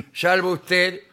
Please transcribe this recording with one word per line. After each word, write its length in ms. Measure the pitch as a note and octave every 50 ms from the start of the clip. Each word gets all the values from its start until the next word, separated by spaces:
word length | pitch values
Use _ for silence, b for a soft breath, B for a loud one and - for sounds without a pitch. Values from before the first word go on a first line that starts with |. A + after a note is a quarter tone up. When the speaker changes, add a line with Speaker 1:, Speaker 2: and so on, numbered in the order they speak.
Speaker 1:
<laughs> 120 | - -
Speaker 2:
salvo 400 | - - E3+ F3 F#3 F#3 F3+ F#3
usted, 480 | F3+ F3 - - F#3 F3+ F3+ F#3 F3+ G3 - _